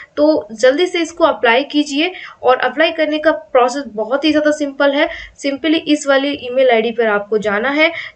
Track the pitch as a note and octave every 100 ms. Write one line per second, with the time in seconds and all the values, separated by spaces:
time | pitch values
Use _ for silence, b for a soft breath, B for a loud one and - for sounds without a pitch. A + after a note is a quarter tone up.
0 | B - D4+ D#4 - A3 B3+ D4 F4+ E4+
1 | D#4+ - D#4 C4+ A#3 A#3+ C#4+ D4 D4 C#4
2 | F4 F#4 B B B3 B3+ B3+ C4 E4+ D#4+
3 | D4+ D4+ D#4 D#4 - B3+ B3 C#4+ A#3+ G#3
4 | G#3+ C4+ D#4 D4+ D4+ D4 C#4+ C#4 C#4+ C#4
5 | D#4+ B B - C#4 C#4 D#4+ E4 - D4
6 | C4+ C4+ C#4 C#4 B3 B3+ C4 A3+ A3+ A3+
7 | A3+ G#3 G#3 A3 G#3 G#3 B3+ C#4+ E4 E4
8 | B